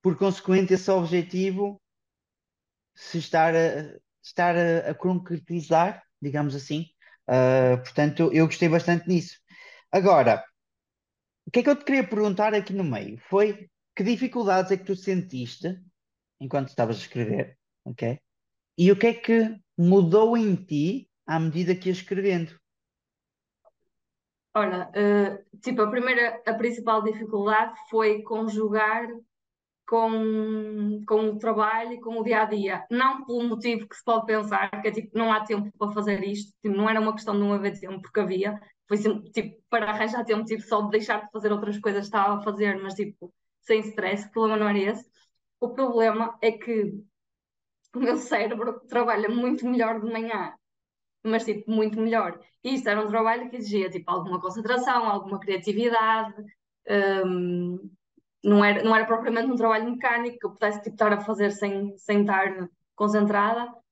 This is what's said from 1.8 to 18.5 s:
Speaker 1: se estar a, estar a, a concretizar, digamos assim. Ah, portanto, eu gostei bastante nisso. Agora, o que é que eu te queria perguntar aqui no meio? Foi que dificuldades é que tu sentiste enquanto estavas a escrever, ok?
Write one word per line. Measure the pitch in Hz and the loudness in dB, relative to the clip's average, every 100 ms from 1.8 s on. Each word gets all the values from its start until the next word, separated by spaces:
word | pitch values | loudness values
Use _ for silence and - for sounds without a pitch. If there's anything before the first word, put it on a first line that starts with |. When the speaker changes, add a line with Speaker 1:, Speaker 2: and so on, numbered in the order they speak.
| _ _ _ _ _ _ _ _ _ _ _ | _ _ _ _ _ _ _ _ _ _ _
Speaker 1:
se | _ - 170 | _ -10 -8
estar | - 160 160 | -2 2 4
a, | 165 165 143 151 - _ _ | 4 2 0 -8 -16 _ _
estar | - - 175 170 | -8 0 2 4
a, | 170 165 - | 2 2 -2
a | |
concretizar, | 151 180 180 180 170 - 170 147 165 180 - _ _ | -2 -2 -2 -4 -8 -6 -8 2 2 2 -2 _ _
digamos | 143 147 147 | -6 -2 -2
assim. | 139 - 147 165 _ _ _ - | -4 -6 -6 -6 _ _ _ 0
Ah, | 127 127 131 127 123 | 4 6 6 4 2
portanto, | 123 - 147 - 165 | 0 0 0 2 2
eu | 156 160 | 4 4
gostei | - 175 | 4 2
bastante | 165 165 170 175 | 4 2 0 2
nisso. | 175 - - _ - - - _ | 0 -2 -18 _ -20 -20 -20 _
Agora, | 190 190 165 120 101 - _ _ _ _ _ _ _ _ _ - | 2 6 6 6 2 -2 _ _ _ _ _ _ _ _ _ -2
o | |
que | 240 | 2
é | |
que | 240 | 4
eu | 285 | 2
te | |
queria | - 269 196 | 2 0 0
perguntar | 208 208 190 214 | 0 0 2 2
aqui | 214 202 | 0 -2
no | 196 | -4
meio? | 170 113 101 117 - | -2 -4 -8 -14 -2
Foi | 196 214 208 202 _ _ | 2 2 0 -14 _ _
que | - | -4
dificuldades | 196 226 254 254 202 185 185 | -2 0 -2 -2 2 2 2
é | 190 | -2
que | |
tu | 190 190 | -2 -6
sentiste | - 185 - 131 120 - 170 185 - _ _ _ _ _ | -2 -2 -4 -10 -10 -8 -8 -8 -16 _ _ _ _ _
enquanto | 135 143 135 | -6 -4 -4
estavas | - 113 110 | -2 -2 -2
a | |
escrever, | - 123 110 104 - _ _ _ | -6 -6 -2 -2 -4 _ _ _
ok? | - 123 117 139 _ _ _ | -16 -6 -6 -6 _ _ _